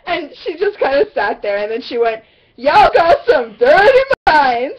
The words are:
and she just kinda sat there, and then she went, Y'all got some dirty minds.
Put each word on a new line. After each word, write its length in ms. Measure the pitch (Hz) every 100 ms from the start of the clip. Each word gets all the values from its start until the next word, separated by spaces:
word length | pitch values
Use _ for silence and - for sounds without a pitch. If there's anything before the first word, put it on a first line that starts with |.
and 260 | - 349 302 -
she 140 | 494 320
just 220 | 403 403
kinda 260 | - 277 415
sat 280 | - 208 -
there, 160 | 208 202
and 140 | 208
then 100 | 226
she 160 | 233 247
went, 260 | 233 220 _ _ _ _
Y'all 340 | 247 339 392
got 240 | 466 339 - -
some 280 | 311 226 214
dirty 420 | 240 698 415 523 539 539 -
minds. 480 | 311 262 240 262